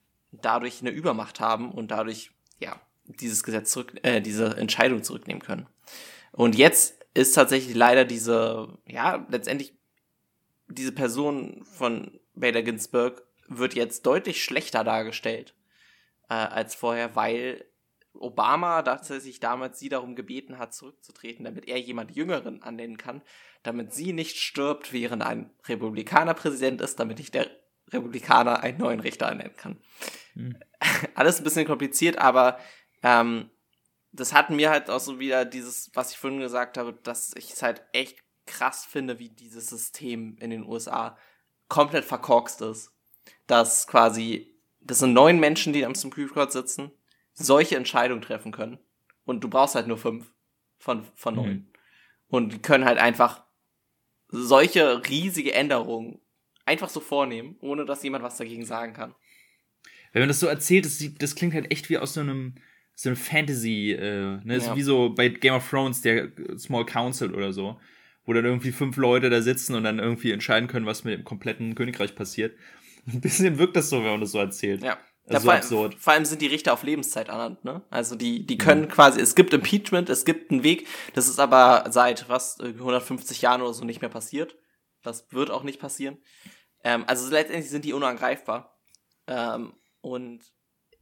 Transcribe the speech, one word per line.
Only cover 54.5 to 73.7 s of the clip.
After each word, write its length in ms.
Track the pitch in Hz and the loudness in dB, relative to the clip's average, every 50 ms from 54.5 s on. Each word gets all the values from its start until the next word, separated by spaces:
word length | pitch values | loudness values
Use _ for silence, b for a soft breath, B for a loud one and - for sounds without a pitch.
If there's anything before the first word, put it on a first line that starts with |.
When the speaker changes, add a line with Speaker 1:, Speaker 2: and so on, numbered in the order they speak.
| 135 135 151 175 - 185 156 139 123 120 120 - | 8 8 8 6 6 4 4 4 4 0 -2 -2
Speaker 1:
riesige 460 | 135 151 175 196 175 160 135 135 - | -2 -2 -2 -2 -4 -4 -4 0 0
Änderungen 640 | 120 139 147 143 120 117 117 117 113 113 117 - - _ _ _ _ _ _ _ _ _ | 0 2 2 0 0 0 -2 -6 -8 -8 -10 -14 -18 _ _ _ _ _ _ _ _ _
einfach 220 | - 156 - 196 165 | -2 -2 -2 -2 -6
so 100 | - 156 | -8 -10
vornehmen, 580 | - - 147 143 139 127 117 113 117 147 190 - | -8 -2 -2 0 0 -2 -4 -8 -12 -14 -18 -14
ohne 240 | - 139 143 151 147 | -10 -8 -6 -6 -6
dass 180 | 135 143 139 - | -6 -8 -6 -6
jemand 220 | 135 135 131 120 | -6 -6 -6 -8
was 140 | 123 - - | -10 -10 -12
dagegen 280 | 123 113 117 117 117 | -12 -12 -12 -12 -10
sagen 260 | 110 113 113 117 117 110 | -10 -8 -8 -8 -10 -12
kann. 220 | - 113 123 - b b b b b b b b b b _ _ _ B B B B B B - | -14 -14 -16 -16 b b b b b b b b b b _ _ _ B B B B B B 2
Speaker 2:
Wenn 100 | 123 127 | 2 2
man 60 | 143 | 4
das 120 | 139 139 | 2 2
so 80 | 175 160 | 0 0
erzählt, 360 | 151 147 - - 180 190 180 | 0 -2 2 4 4 4 4
das 140 | 151 - - | 2 -4 -8
sieht, 240 | 147 147 147 - 147 | -8 -10 -8 -6 -6
das 140 | 143 - | -6 -4
klingt 180 | - 180 170 160 | -2 -2 -2 -2
halt 160 | 156 131 - | -2 -4 -6
echt 180 | 151 147 - - | -8 -8 -4 -2
wie 80 | 165 - | -2 -2
aus 160 | - 139 - | -2 -4 -4
so 60 | 160 | -4
einem, 360 | 147 139 135 135 131 127 127 b b b b b b b b | -4 -4 -4 -6 -8 -10 -12 b b b b b b b b
so 140 | - - 127 | -6 -4 -4
einem 80 | 127 | -4
Fantasy, 760 | 123 - - 160 151 151 143 139 120 113 113 110 104 104 104 104 | -4 -4 -2 0 0 0 0 -2 -2 -2 -2 -2 -2 -2 -2 -2
äh, 480 | - 98 104 104 101 98 98 98 98 101 | -2 -4 -4 -4 -4 -4 -4 -6 -6 -6
ne, 100 | 113 123 | -4 -4
Speaker 1:
Ja. 60 | 127 | -2
Speaker 2:
so 160 | 117 117 113 | -2 -2 -2
wie 60 | 143 139 | -2 0
so 280 | 139 139 127 123 117 | 2 4 4 4 2
bei 180 | 107 123 123 123 | 2 2 2 2
Game 260 | 120 - - 131 131 | 2 2 2 4 4
of 160 | 127 127 - | 2 0 -2
Thrones, 300 | - 135 135 131 123 127 - | -2 -2 0 0 -2 0 0
der 300 | 117 113 117 - - - - 76 - - - | 2 2 2 0 -4 -8 -12 -12 -12 -12 -12
Small 260 | - - 135 117 117 | -8 -4 -4 -2 -2
Council 480 | - - 117 120 127 127 - 127 98 - | -2 -4 -4 -4 -4 -4 -4 -6 -6 -4
oder 180 | 98 98 98 92 | -4 -4 -4 -4
so, 260 | 98 98 101 117 b b b b b b b b b _ | -6 -6 -8 -10 b b b b b b b b b _
wo 80 | - 117 | 0 0
dann 120 | 117 117 | 2 2
irgendwie 280 | 120 123 123 123 131 123 | 2 0 0 -2 -4 -4
fünf 240 | - 143 135 127 | -2 -4 -4 0
Leute 340 | 139 131 123 123 127 123 127 | 2 4 4 4 4 4 4
da 120 | 120 117 113 | 4 4 4
sitzen 320 | 123 131 127 - - 127 | 2 0 0 -2 -4 -4
und 100 | 113 110 | -2 -2
dann 140 | 107 107 110 | -2 -2 -2
irgendwie 340 | 107 117 117 113 - 117 104 | -2 -2 -2 -2 -2 -2 -2
entscheiden 360 | 104 - - 110 113 120 120 | -2 0 2 2 2 2 0
können, 180 | 117 120 113 | -2 -4 -4
was 180 | 107 107 - - | -4 -4 -6 -6
mit 100 | 117 104 | -6 -6
dem 100 | - - | -6 -8
kompletten 500 | - 113 98 - 113 110 - 117 113 113 | -10 -12 -8 -6 -6 -6 -4 -6 -6 -4
Königreich 400 | - 123 123 123 - 101 101 - | -4 -4 -4 -4 -4 -4 -6 -4
passiert. 420 | - 104 - - - 110 113 - B B B B B B | -8 -10 -8 -4 -4 -4 -4 -4 B B B B B B
<laughs> 240 | B B B B | B B B B
Ein 140 | 123 117 123 | -8 -6 -2
bisschen 380 | - - - - 185 185 156 135 | -2 0 2 4 4 4 6 4
wirkt 180 | 170 180 | 2 4